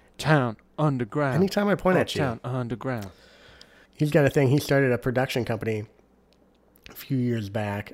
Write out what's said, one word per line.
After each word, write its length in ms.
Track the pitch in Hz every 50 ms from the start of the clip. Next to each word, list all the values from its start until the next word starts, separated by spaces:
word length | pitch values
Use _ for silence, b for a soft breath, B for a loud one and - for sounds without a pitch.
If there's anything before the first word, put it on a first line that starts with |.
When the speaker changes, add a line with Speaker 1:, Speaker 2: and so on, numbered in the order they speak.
| b b b -
Speaker 1:
Uptown 380 | - 143 156 143 123 117 104 _ _ _ - -
Underground. 580 | 151 151 139 120 123 104 - 147 143 135 127
Speaker 2:
Anytime 320 | 156 196 190 - 208 208 208
I 60 | 185
point 200 | - - 185 185 156
at 160 | 113 - -
you. 80 | - 147
Speaker 1:
Uptown 160 | 127 113 - -
Underground. 640 | 123 131 127 123 113 120 101 - 131 123 110 101 92 - b b b b b b b b b b b b b b b _
Speaker 2:
He's 140 | - 151 147
got 140 | 156 160 143
a 60 | 135
thing. 180 | - 151 135 123
He 100 | 143 147
started 340 | - - 143 139 139 127
a 60 | 120 117
production 460 | - 131 117 127 127 - - 127 110
company 400 | - 113 101 - 113 110 107 104 - _ _ _ _ _ _ _ _ _ _ _ _ _ _ _ _ _ _ _ -
a 40 | -
few 240 | - - - 135 127
years 300 | 123 123 117 113 101 98
back, 440 | 101 110 104 101 101 104 - -